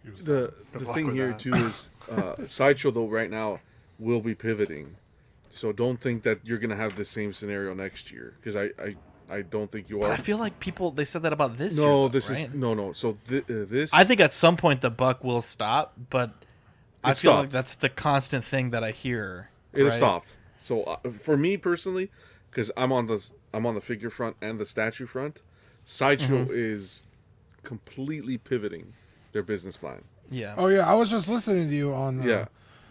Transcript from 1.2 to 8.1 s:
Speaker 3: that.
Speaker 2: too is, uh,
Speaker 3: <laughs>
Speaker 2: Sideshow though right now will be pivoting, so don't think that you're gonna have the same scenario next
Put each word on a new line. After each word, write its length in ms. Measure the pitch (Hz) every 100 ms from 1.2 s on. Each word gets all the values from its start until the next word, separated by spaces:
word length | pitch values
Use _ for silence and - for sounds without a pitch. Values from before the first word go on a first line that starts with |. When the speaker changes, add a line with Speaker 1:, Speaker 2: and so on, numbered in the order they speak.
| 131
Speaker 3:
that. 100 | 117
Speaker 2:
too 140 | 127
is, 360 | 123 113 - - - -
uh, 220 | 113 92 -
Speaker 3:
<laughs> 40 | -
Speaker 2:
Sideshow 420 | - 135 139 147
though 180 | 117 110
right 220 | 110 104
now 300 | 110 107 95 - - _ -
will 220 | 110 120
be 120 | 113
pivoting, 640 | 107 113 107 101 73 73 92 _ _ _ _ _
so 200 | - 113
don't 300 | 104 120 123
think 220 | 131 117
that 160 | 113 107
you're 140 | 110 113
gonna 180 | 113 104
have 200 | 110 95
the 100 | 101
same 260 | 113 104
scenario 440 | 95 104 101 98 92
next 340 | 95 - -